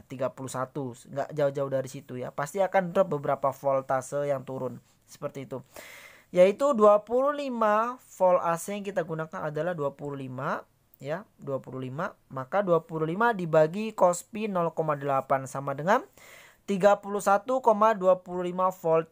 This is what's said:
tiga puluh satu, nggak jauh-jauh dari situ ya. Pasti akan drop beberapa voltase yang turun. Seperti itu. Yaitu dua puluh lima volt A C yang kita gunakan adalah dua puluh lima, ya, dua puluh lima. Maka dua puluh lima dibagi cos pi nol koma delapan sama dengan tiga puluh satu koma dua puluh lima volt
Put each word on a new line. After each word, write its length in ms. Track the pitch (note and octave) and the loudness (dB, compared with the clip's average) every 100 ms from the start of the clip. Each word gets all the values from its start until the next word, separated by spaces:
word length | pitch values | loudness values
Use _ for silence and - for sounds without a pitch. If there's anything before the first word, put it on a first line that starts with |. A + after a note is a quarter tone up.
| - | -14
tiga 240 | C3 B2+ | -6 -6
puluh 200 | - C3 | -6 -8
satu, 440 | B2+ B2+ D3+ C3 A#2 - | -6 -6 -8 -10 -12 -10
nggak 200 | C#3 - D3+ | -8 -6 -2
jauh-jauh 360 | C#3+ C#3 C#3 | -2 -2 -2
dari 180 | C3+ C3 | -4 -4
situ 280 | C#3 - B2 | -12 -12 -10
ya. 120 | C3 | -8
Pasti 280 | - C#3+ G3+ | -8 -4 -2
akan 320 | F#3 G3 F3+ G3 | 0 0 2 0
drop 240 | F#3 D3 | 0 -2
beberapa 320 | C#3+ C#3 C#3 | -2 0 -2
voltase 760 | B2+ C#3 C3+ C3 C3 - C#3+ C#3+ | -2 0 0 0 -4 -2 -4 -2
yang 200 | C3+ C3 | -4 -6
turun. 320 | C3 B2+ B2 - _ _ | -8 -8 -10 -18 _ _
Seperti 400 | - C#3+ C#3 C3 | -12 -12 -10 -10
itu. 120 | C3 - - - - - - _ | -12 -12 -20 -20 -20 -20 -20 _
Yaitu 440 | F3+ F#3 G#3+ C#4 A#3 | 6 6 6 2 6
dua 280 | G#3+ G#3 G#3 | 8 6 4
puluh 280 | A#3+ C#4 D4 | 0 0 -2
lima 640 | C#4 A#3+ G#3+ G#3 A#3 B3+ _ - | -6 0 2 2 0 -6 _ 2
volt 200 | F#3 F3+ | 4 4
A 120 | E3+ E3+ | 2 -2
C 160 | - G#3 | -4 -8
yang 80 | |
kita 200 | G3+ F#3+ | -6 -6
gunakan 440 | - D#3+ D#3+ F#3 D#3 | -4 -6 -8 -8 -6
adalah 240 | D3+ E3 | -4 -4
dua 200 | F3 C#3+ C#3 | -4 -6 -6
puluh 280 | D3 C#3 | -10 -10
lima, 400 | C3 B2+ D3 G#3 - _ _ _ | -10 -8 -6 -6 -10 _ _ _
ya, 240 | C3+ E3+ - _ | -10 -10 -10 _
dua 200 | C#3 C3+ | -8 -8
puluh 240 | G#2 C3 | -8 -10
lima. 320 | C3 C3+ G3 - _ | -8 -8 -10 -10 _
Maka 320 | C3+ C3 F#3+ | -12 -4 -2
dua 200 | G3 E3 | 2 0
puluh 240 | - D#3+ D#3+ | 0 -4 -4
lima 280 | F3+ A#3 G#3 | 0 0 0
dibagi 560 | E3+ D#3 D#3 F#3+ A3 | 2 4 4 2 -6
cos 320 | - F#3 F3 | 2 2 2
pi 240 | - G#3 G#3+ | -6 -8 -4
nol 240 | F#3 E3+ | -2 -2
koma 240 | - D#3 C#3+ | -2 -2 -2
delapan 520 | C#3+ C3+ - C3+ C3+ | 0 -2 0 -2 -2
sama 240 | C3+ C#3 | -8 -6
dengan 320 | C#3 D#3+ A#3+ G4+ _ - - - _ - | -4 2 2 0 _ -20 -20 -20 _ -6
tiga 320 | G3 G3+ G3+ | 2 4 4
puluh 240 | G3+ G3+ | 0 -2
satu 400 | G3 G3+ - C4 | 2 0 0 2
koma 320 | B3+ G#3 A3 G#3 | 2 4 4 4
dua 240 | F#3 F#3 | 2 2
puluh 240 | F3+ F3+ | 0 -6
lima 240 | F3+ F3+ F#3 F#3 | -4 -2 -2 0
volt 320 | E3 D#3+ D#3+ | 2 2 0